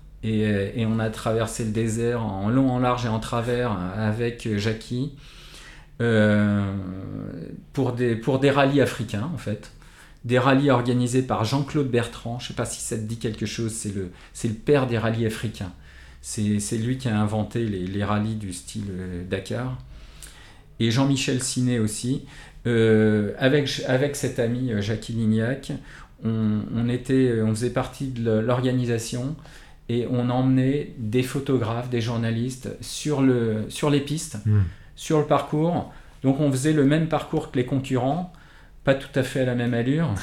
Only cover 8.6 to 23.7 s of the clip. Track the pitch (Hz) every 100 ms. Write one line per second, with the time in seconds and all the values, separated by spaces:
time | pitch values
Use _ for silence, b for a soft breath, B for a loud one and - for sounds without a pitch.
8.6 | 135 139 123 - 107 104 139 147 - 107
9.6 | - - B B B B 120 123 127 135
10.6 | 143 123 120 123 123 127 127 101 110 139
11.6 | 143 156 135 117 117 - 117 127 - -
12.6 | 113 - - 113 107 113 120 107 104 -
13.6 | 113 107 104 101 90 B B - - 214
14.6 | - 143 127 117 113 113 113 - 110 -
15.6 | 92 - B B B B - - 104 104
16.6 | 104 117 113 131 131 107 104 107 104 120
17.6 | 113 98 90 101 98 104 107 110 98 90
18.6 | - 110 101 92 92 87 90 95 - 110
19.6 | 127 127 B B B B B B B B
20.6 | B - 113 117 139 135 - 127 - 127
21.6 | 127 120 107 - 120 147 B B B -
22.6 | 120 117 113 110 110 107 101 - 131 147
23.6 | 131